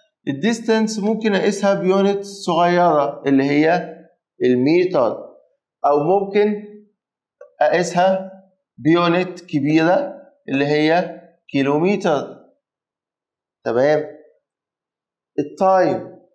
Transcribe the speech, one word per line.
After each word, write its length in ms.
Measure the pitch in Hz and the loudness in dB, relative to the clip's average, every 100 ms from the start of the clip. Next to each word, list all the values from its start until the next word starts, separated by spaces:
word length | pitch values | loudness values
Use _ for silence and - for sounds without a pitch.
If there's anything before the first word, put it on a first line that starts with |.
| _ _ - | _ _ -8
الديستانس 680 | 139 196 233 226 220 220 220 | -4 -2 -2 0 0 0 -2
ممكن 360 | 202 220 220 | -4 -2 -2
أقيسها 400 | 196 208 202 202 | 0 -2 0 0
بيونت 500 | 190 180 196 196 196 | 0 2 2 2 0
صغيرة 960 | - - - 170 175 175 175 151 139 - 139 | -6 -10 -4 0 2 4 4 2 0 -2 0
اللي 180 | 135 | 2
هي 520 | 139 147 160 175 - - - _ _ - | 2 2 2 2 -2 -16 -20 _ _ -2
المتر، 760 | 123 123 135 175 180 160 113 - - - _ _ _ _ 143 | 0 2 2 2 2 0 0 -2 -14 -20 _ _ _ _ 0
أو 120 | 147 | 2
ممكن 680 | 151 196 196 202 214 208 - - _ _ _ _ _ _ - - | 2 0 0 0 0 -2 -10 -20 _ _ _ _ _ _ -14 -2
أقيسها 720 | 151 170 180 - 190 190 - - _ _ _ - | 0 0 -2 0 0 0 -6 -18 _ _ _ -6
بيونت 640 | 135 170 175 175 180 - | 0 2 2 0 -2 -8
كبيرة 840 | - 151 143 160 160 185 - - - _ - | -6 -4 0 2 2 0 -2 -12 -20 _ -8
اللي 180 | 135 143 | -4 0
هي 540 | 151 156 170 175 - - _ _ | 2 2 0 -2 -10 -20 _ _
كيلومتر. 960 | 139 135 147 180 208 196 143 117 - _ _ _ _ _ _ _ _ _ _ _ _ | -2 0 0 0 0 0 -2 -4 -16 _ _ _ _ _ _ _ _ _ _ _ _
تمام. 420 | 117 117 143 151 - - - _ _ _ _ _ _ _ _ _ _ - | -4 0 2 0 -2 -14 -20 _ _ _ _ _ _ _ _ _ _ -8
التايم 800 | 143 - 190 190 170 131 - - _ | -8 0 2 2 2 -2 -8 -20 _